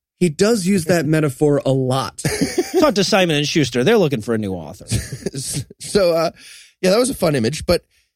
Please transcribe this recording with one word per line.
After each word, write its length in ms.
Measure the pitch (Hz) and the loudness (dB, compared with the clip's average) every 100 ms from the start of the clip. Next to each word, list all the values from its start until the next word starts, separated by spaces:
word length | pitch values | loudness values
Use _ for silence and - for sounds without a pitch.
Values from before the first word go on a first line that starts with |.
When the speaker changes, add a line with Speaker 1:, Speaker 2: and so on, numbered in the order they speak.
| _ - | _ -2
Speaker 1:
He 120 | 175 | -2
does 360 | 147 202 233 175 | 2 2 2 0
use 200 | 196 160 | 0 2
that 180 | 175 151 | 0 2
metaphor 540 | 156 151 - 147 143 | 2 0 0 2 2
a 60 | 135 | 2
lot. 500 | 135 127 131 110 - - 427 - | 0 0 -2 -4 -6 -6 -2 -4
<laughs> 300 | - - 339 | -2 -2 2
Speaker 2:
Talk 140 | 311 | 2
to 100 | 202 | 2
Simon 320 | 185 196 180 147 | 2 2 2 2
and 100 | 147 | 0
Schuster. 380 | 170 - 123 | 0 0 0
They're 140 | 139 233 | 2 4
looking 240 | 160 131 | 2 0
for 120 | 113 | -2
a 40 | 113 | -4
new 160 | 101 | -4
author. 320 | 90 76 - - | -8 -10 -14 -6
Speaker 3:
<laughs> 60 | 117 - 123 - 131 - 143 - - | -6 -6 -10 -10 -10 -8 -8 -10 -14
So, 340 | - 208 175 | -2 0 2
uh, 180 | 165 160 - - - - _ | 2 -2 -6 -20 -20 -20 _
yeah, 100 | 185 | 0
that 80 | 214 | 2
was 120 | 254 | 0
a 40 | |
fun 220 | - 170 143 | 0 0 0
image. 300 | 110 156 - | 0 -2 -2
But 180 | 170 _ _ _ | -2 _ _ _